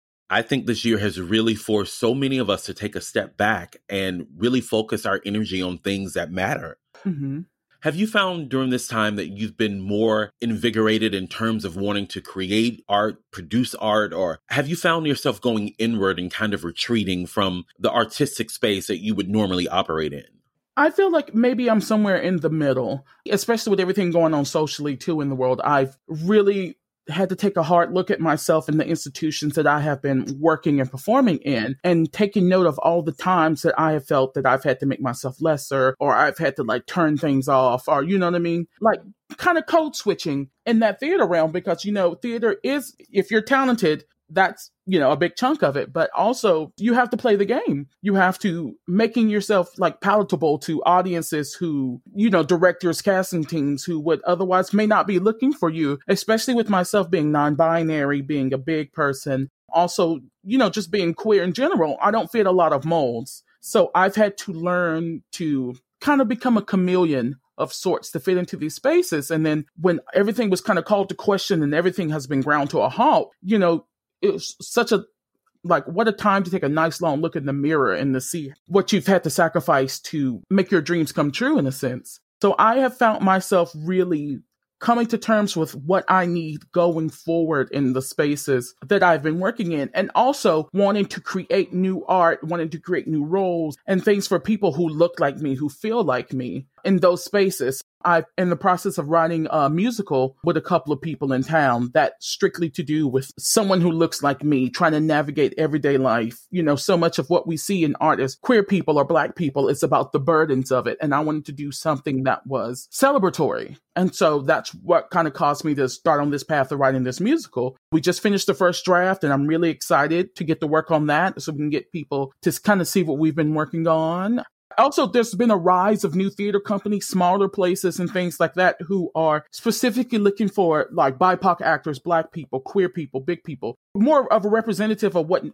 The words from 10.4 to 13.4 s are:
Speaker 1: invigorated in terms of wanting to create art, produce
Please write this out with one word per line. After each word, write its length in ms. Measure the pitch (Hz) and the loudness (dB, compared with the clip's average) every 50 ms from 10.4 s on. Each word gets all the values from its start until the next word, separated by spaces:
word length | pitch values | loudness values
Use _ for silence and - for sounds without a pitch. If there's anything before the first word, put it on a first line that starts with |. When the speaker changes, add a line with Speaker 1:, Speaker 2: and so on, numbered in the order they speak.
Speaker 1:
invigorated 720 | 120 117 113 95 98 120 104 110 110 110 110 107 107 110 98 | -4 -4 -4 0 -2 -2 0 2 2 2 2 2 0 0 -2
in 140 | 95 92 | -4 -6
terms 400 | 90 - - 113 113 110 107 107 | -8 -8 -4 -2 -2 -2 -2 -4
of 100 | 95 82 | -6 -6
wanting 300 | 95 98 101 101 101 98 | -4 -4 -2 -2 -2 -4
to 160 | - - 101 - | -6 -10 -12 -12
create 600 | - - 95 95 92 101 110 117 120 113 - _ - | -12 -8 -8 -4 0 0 0 0 0 -2 -6 _ -2
art, 300 | 101 101 107 110 98 - _ _ | 0 0 0 0 -4 -8 _ _
produce 440 | - 98 | -18 -18